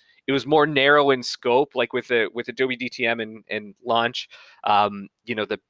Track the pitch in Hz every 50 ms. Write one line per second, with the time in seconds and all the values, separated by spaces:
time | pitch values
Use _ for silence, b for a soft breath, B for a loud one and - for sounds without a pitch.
0 | b b b b b - 139 131 120 143 156 151 147 156 151 135 135 143 147 147
1 | 143 143 135 127 120 - - - - 123 120 135 151 - - 127 120 - - 123
2 | - - 123 113 110 - - 120 113 127 117 123 131 127 127 120 127 120 - -
3 | 120 113 117 117 110 110 110 107 - - 101 107 107 101 95 _ - 120 113 117
4 | 117 117 - - - B B B B B B B B - 107 101 104 101 101 101
5 | 98 - _ _ _ 117 113 107 104 - 107 95 _